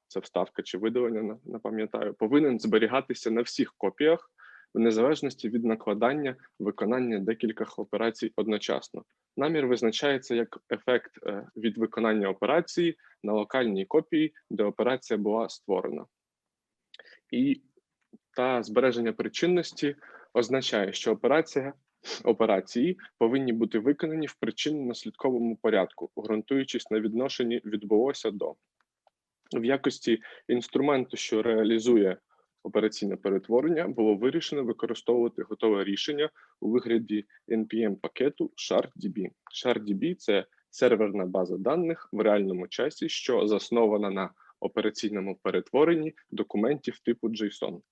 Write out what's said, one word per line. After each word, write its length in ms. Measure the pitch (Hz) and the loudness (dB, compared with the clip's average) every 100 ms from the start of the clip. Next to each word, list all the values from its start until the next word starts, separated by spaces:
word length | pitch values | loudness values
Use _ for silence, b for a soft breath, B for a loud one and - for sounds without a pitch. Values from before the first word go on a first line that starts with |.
| _ | _
це 120 | 95 | -10
вставка 440 | - 90 92 - | -6 -4 -4 -6
чи 140 | - 92 | -8 -4
видалення, 440 | 110 120 120 110 | -2 0 0 -2
на-, 180 | 107 117 - | -6 -8 -12
напам'ятаю, 680 | 113 107 110 107 113 107 | -10 -8 -6 -4 -4 -6
повинен 460 | 95 110 143 151 117 | -2 2 4 4 2
зберігатися 720 | 113 107 110 131 127 123 117 | -2 -2 0 0 -4 -4 -2
на 100 | 113 | -2
всіх 320 | 120 - - | -2 -2 -4
копіях 580 | - 98 - 151 165 - _ B B B | -2 -6 0 2 2 0 _ B B B
в 60 | 110 | 0
незалежності 720 | 113 110 127 151 143 - 110 | 2 4 2 2 -2 -6 -4
від 160 | 117 117 | -2 0
накладання 680 | 110 - 104 120 147 139 127 b - | -2 -2 0 0 0 -4 -6 b -8
виконання 600 | 104 - 104 127 123 104 | -6 -2 0 0 0 -2
декількох 600 | 95 110 110 110 110 - | -2 -2 -2 -4 -8 -8
операцій 540 | 104 104 113 - 165 - | -6 -2 -2 -2 -4 -4
одночасно. 680 | 101 107 - 69 - - - _ _ - | -2 -2 -2 -4 -4 -14 -16 _ _ -4
Намір 300 | 143 160 131 | -2 0 2
визначається 680 | 120 113 - 147 135 - 117 | 2 0 0 0 0 0 -2
як 240 | 113 - - | -2 -6 -8
ефект, 420 | 110 - 123 - - | -4 0 0 0 -12
е, 240 | - 101 - - | -8 -8 -10 -6
від 220 | 110 110 | -4 -2
виконання 520 | 110 - 113 107 98 | -2 0 0 2 0
операції 680 | 92 104 156 165 - 170 160 b b | 0 0 0 0 0 0 -2 b b
на 100 | 104 | -4
локальній 520 | 107 104 131 120 95 95 | -2 0 0 0 -2 0
копії, 480 | 156 156 156 156 - b | 0 2 2 0 -2 b
де 140 | 104 | -2
операція 540 | 104 - 113 131 - 110 | -2 0 0 0 -2 -2
була 320 | 104 110 98 | 0 0 -2
створена. 560 | - - 92 - - - _ _ _ _ _ _ _ _ - B B _ | -6 -4 -2 -2 -6 -12 _ _ _ _ _ _ _ _ -20 B B _
І 300 | 123 135 - _ _ _ _ _ - _ | 0 0 0 _ _ _ _ _ -20 _
та 320 | - 127 123 | -2 0 0
збереження 500 | 104 110 127 120 117 | 0 2 2 2 -2
причинності 840 | 110 107 - 170 180 165 - 147 143 B B B | -2 -6 -2 2 2 0 -4 -4 -4 B B B
означає, 600 | 117 117 131 127 110 98 | -2 0 0 0 0 -2
що 180 | 95 117 | -2 -2
операція, 640 | 107 120 151 160 139 135 - _ _ - B | 0 2 2 2 -2 -4 -8 _ _ -14 B
операції 760 | 123 107 110 95 - 120 165 185 B B | 0 2 4 2 0 0 0 -2 B B
повинні 360 | 113 131 131 | 0 2 0
бути 260 | 113 113 113 | 0 0 0
виконані 480 | 117 143 160 160 147 | 0 0 -2 -4 -6
в 100 | - | -8
причинно-наслідковому 1160 | - - 147 151 127 113 110 - 135 127 117 110 | -8 -6 -4 -4 -4 -8 -10 -4 -2 0 -2 -2
порядку, 500 | 110 104 92 - - - | 2 2 2 -2 -12 -8
ґрунтуючись 760 | 107 110 - 135 135 - - | -4 -4 0 -2 -2 -4 -2
на 80 | 110 | -2
відношенні 640 | 107 113 131 - 120 117 104 | 0 -2 -2 -2 -2 -2 -4
"відбулося 640 | 107 104 107 131 135 110 | -6 2 2 2 0 -4
до". 240 | 98 80 - _ _ _ _ _ _ _ _ _ | -2 -2 -4 _ _ _ _ _ _ _ _ _
В 120 | - 117 | -2 0
якості 560 | 135 139 - - 110 B B B | 0 0 -2 0 0 B B B
інструменту, 680 | 123 - 131 143 135 117 110 | -2 0 0 2 2 0 -6
що 260 | - 110 | -2 0
реалізує 760 | 113 110 110 113 117 113 98 87 _ _ _ _ | 2 2 4 4 6 6 6 2 _ _ _ _
операційне 520 | 98 107 107 - 101 92 | -6 0 0 0 -4 -4
перетворення, 720 | 101 98 - 113 160 160 175 | -2 -2 2 2 2 0 -2
було 280 | 127 110 101 | 2 2 4
вирішено 480 | 123 165 - 147 | 2 0 -2 -4
використовувати 800 | 120 - 117 113 - 120 117 - | -4 -4 -4 -4 0 2 2 -2
готове 400 | - 107 113 101 | -8 0 2 2
рішення 460 | 98 98 - 147 151 - b b | 2 -2 -2 -2 -2 -4 b b
у 80 | 107 | -2
вигляді 560 | 120 117 113 110 107 101 b - | 0 2 0 0 -4 -6 b -4
N 160 | 110 110 | -2 -2
P 240 | 110 110 | 0 -2
M 60 | 95 | -2
пакету 560 | - - 143 - 170 - | -6 -2 -2 -2 -6 -6
shard 320 | - 95 - - | -2 0 0 -4
D 180 | 101 | -8
B. 160 | 92 92 - _ - 123 | -6 -8 -10 _ -6 -2
shard 180 | 117 | -2
D 120 | 104 98 | -2 -2
B — 200 | 135 180 | -2 -2
це 280 | - 101 - _ _ | 0 0 0 _ _
серверна 560 | - 123 107 107 101 90 | 0 4 4 2 -2 -2
база 320 | 95 87 90 | -2 -2 -2
даних 520 | 120 165 165 165 - | -2 0 0 -4 -6
в 80 | 107 | 0
реальному 480 | 107 104 95 90 90 | 4 4 2 -2 -4
часі, 420 | - 135 - 110 | -4 -4 -2 -4
що 380 | - - 120 107 | -4 0 2 2
заснована 600 | 104 - 120 113 104 104 | 0 0 2 4 4 0
на 200 | 98 92 - b b | -2 -6 -8 b b
операційному 760 | - - 107 - 104 101 98 92 | -6 -2 -2 -2 -4 -4 -6 -6
перетворенні 800 | 98 90 - 127 156 170 156 - b | -2 -2 0 2 4 2 -2 -10 b
документів 680 | 104 110 104 113 147 127 - | -8 -4 0 0 0 -6 -6
типу 300 | - 117 113 | -4 -2 -4
json. 520 | 110 107 - - 87 - | -4 -6 -6 -8 -8 -14